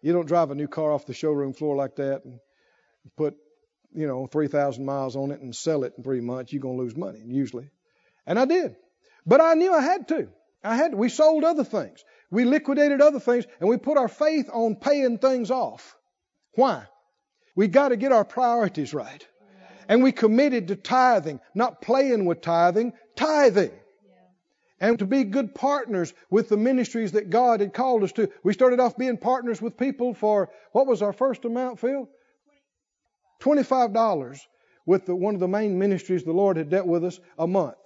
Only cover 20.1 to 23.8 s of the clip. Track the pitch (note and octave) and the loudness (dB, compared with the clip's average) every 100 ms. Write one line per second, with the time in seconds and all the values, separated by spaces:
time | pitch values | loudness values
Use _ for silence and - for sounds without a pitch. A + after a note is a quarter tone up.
20.1 | C4 A3 A3 C#4+ B3 F3 G3 - B3+ B3+ | 4 2 4 4 0 -4 -8 0 4 4
21.1 | A3 D#3 C#3 _ F#3+ A#3+ - - C4 C#4 | 4 0 -10 _ -2 -2 -4 -2 0 2
22.1 | A#3 F3+ E3+ - E3+ F3 F#3 A#3+ - _ | 2 0 -2 -2 2 4 2 -2 -8 _
23.1 | - D#4 D4+ C#4 G3 D#3 - | -4 0 4 4 4 -2 -6